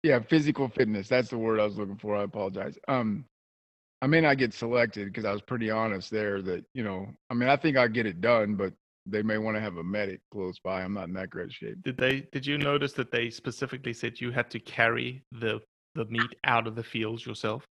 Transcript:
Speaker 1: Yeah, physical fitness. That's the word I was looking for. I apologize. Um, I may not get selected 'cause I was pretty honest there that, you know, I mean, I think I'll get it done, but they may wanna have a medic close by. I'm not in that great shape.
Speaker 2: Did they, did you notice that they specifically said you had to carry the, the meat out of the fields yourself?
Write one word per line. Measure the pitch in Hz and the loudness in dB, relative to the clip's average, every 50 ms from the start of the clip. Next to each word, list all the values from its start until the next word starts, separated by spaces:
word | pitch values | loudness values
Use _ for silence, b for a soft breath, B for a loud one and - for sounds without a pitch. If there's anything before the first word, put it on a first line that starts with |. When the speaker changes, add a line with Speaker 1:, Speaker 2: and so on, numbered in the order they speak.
| - | 6
Speaker 1:
Yeah, | 160 135 120 | 4 4 4
physical | 110 - 160 160 143 147 - - 139 | 4 4 4 4 4 4 2 0 0
fitness. | 120 - - 127 107 107 101 95 | -2 2 2 2 2 2 -2 0
That's | - 127 127 120 110 | 2 2 2 2 2
the | 127 | -2
word | 117 113 113 110 110 | -2 0 2 4 4
I | 104 | 2
was | 107 101 | 2 0
looking | 104 104 98 101 | -4 -6 -6 -8
for. | 101 - 104 104 | -8 -4 -2 0
I | 101 101 | 0 -2
apologize. | 101 - 107 98 98 95 95 95 - - - - | -2 -4 -4 -4 -4 -4 -6 -8 -8 -10 -10 -2
Um, | - 139 127 117 110 101 147 139 _ _ _ _ _ _ _ _ _ _ _ _ _ _ _ | 0 0 0 2 0 -2 -2 -6 _ _ _ _ _ _ _ _ _ _ _ _ _ _ _
I | 131 | 2
may | 139 156 165 | 4 6 6
not | 160 151 139 | 8 6 6
get | 131 131 113 - | 4 2 0 0
selected | - 120 117 120 120 120 113 - 107 101 101 95 | -4 -4 0 2 2 2 2 0 -6 -8 -6 -6
'cause | 117 104 | -4 -2
I | 101 | -2
was | 101 104 | -2 -4
pretty | - - 127 117 113 107 | -4 -6 -4 -2 -2 -2
honest | 107 110 113 110 101 95 90 - | 0 0 0 0 -2 -4 -6 -4
there | 110 107 107 104 101 98 95 | -2 -2 0 0 -2 -2 -2
that, | 92 90 87 - _ _ | -4 -4 -6 -6 _ _
you | 131 113 | -6 -4
know, | 104 95 92 95 113 - _ _ _ | -4 -4 -6 -8 -10 -14 _ _ _
I | 123 | 0
mean, | 120 123 131 | 2 6 6
I | 143 | 6
think | 143 - 160 139 | 6 6 4 6
I'll | 131 123 | 6 6
get | 117 110 120 113 | 6 4 2 0
it | 107 87 85 | 0 -2 0
done, | 95 113 120 113 107 104 104 | 4 4 6 6 4 2 0
but | 98 98 95 - _ _ _ _ _ _ | 0 0 -2 -4 _ _ _ _ _ _
they | 92 101 107 107 | -4 -4 -2 0
may | 110 107 | 0 0
wanna | 110 107 110 107 107 | 0 0 -2 -2 -2
have | 107 104 87 | -2 -4 -6
a | 85 82 | -6 -6
medic | 90 98 104 104 98 92 - _ _ | -2 -2 -2 -2 -2 -4 -10 _ _
close | - 104 95 92 90 - | -8 -6 -6 -6 -6 -8
by. | _ 92 95 92 92 | _ -4 -4 -4 -4
I'm | 92 101 | -4 -4
not | 101 90 | -6 -6
in | 85 92 | -6 -6
that | 92 92 90 | -6 -6 -8
great | - - 87 90 - | -8 -10 -10 -10 -10
shape. | - 113 110 110 - - | -12 -12 -12 -12 -6 -6
Speaker 2:
Did | 131 127 | -6 -2
they, | 131 131 131 135 135 139 - | 0 2 2 2 0 -4 -8
did | - 139 131 | -8 -6 -4
you | 139 147 | -2 -2
notice | 147 143 143 143 143 139 139 - | 0 0 2 2 2 0 -2 -2
that | 139 123 - | -4 -4 -2
they | - 120 117 120 | 0 -2 -2 -2
specifically | 113 - - 135 117 - 139 123 - 127 131 - 117 | -6 -8 -8 -8 -6 -6 -6 -6 -6 -8 -8 -8 -6
said | - - 117 113 - | -6 -6 -8 -6 -6
you | 123 120 | -8 -4
had | 120 123 120 - | -2 -2 -2 -2
to | - 113 | -6 -12
carry | - - - - 117 113 117 120 123 123 131 135 _ _ | -12 -8 2 4 4 4 4 0 -4 -6 -8 -12 _ _
the, | - 117 113 110 107 107 - _ _ _ _ _ _ | -12 -6 -4 -4 -4 -4 -8 _ _ _ _ _ _
the | 156 113 | -8 -6
meat | 107 113 117 117 123 - _ - | -4 -2 -4 -4 -4 -6 _ 0
out | 135 120 117 113 | 2 2 2 2
of | 117 110 | 0 -6
the | 117 113 | -8 -10
fields | - - 113 110 107 117 117 - | -8 -6 -4 -4 -4 -4 -8 -8
yourself? | 120 107 - - 110 107 135 - _ _ | -10 -10 -4 -4 -4 -4 -4 -8 _ _